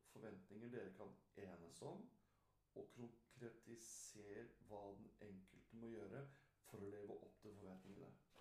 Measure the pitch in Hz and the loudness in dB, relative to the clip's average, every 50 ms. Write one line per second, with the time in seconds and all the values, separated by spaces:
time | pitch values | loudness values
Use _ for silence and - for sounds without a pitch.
0 | - - - 117 110 107 98 95 95 - 101 107 117 120 120 113 98 95 95 98 | -14 -8 -4 0 0 2 0 0 -2 -2 0 0 2 4 6 6 6 4 2 0
1 | 104 95 - - - - - 98 98 92 87 85 85 82 87 - 120 147 180 190 | 0 -2 -2 -6 -12 -8 -4 0 0 0 0 0 -2 -4 -2 0 2 2 2 2
2 | 240 254 - - - - - - - - - - - - - 131 - - - 127 | 0 -2 -6 -12 -18 -20 -20 -20 -20 -20 -20 -20 -20 -4 -2 0 0 0 0 0
3 | 120 117 113 - - - - 123 117 113 110 - - 113 117 113 113 - - - | 0 0 -2 -6 -12 -12 -2 0 0 0 0 -2 -4 -4 -4 -2 -2 -2 0 0
4 | - - - 107 101 101 101 113 117 117 - - - 104 104 101 101 101 98 101 | 0 -2 -2 -2 -2 0 0 0 0 -2 -6 -10 -2 0 2 4 4 2 2 0
5 | 110 - - - 104 104 95 95 92 - - 90 - - 113 113 117 117 117 107 | -2 -4 -4 -4 -2 -2 -2 -2 -4 -6 -10 -12 -10 -6 -2 2 2 4 4 4
6 | 101 95 107 135 139 139 - - - - - - - - - 98 98 101 104 104 | 4 4 4 2 2 0 -4 -10 -16 -20 -20 -16 -6 -2 0 2 4 4 4 4
7 | 104 104 - - - - - - - 107 95 98 95 95 92 92 95 95 95 - | 4 2 2 2 0 -4 -6 -6 -4 -4 -2 -2 -2 -2 -2 -2 -2 -4 -4 -2
8 | - - - - - - - - | -2 -4 -4 -8 -12 -14 -14 -14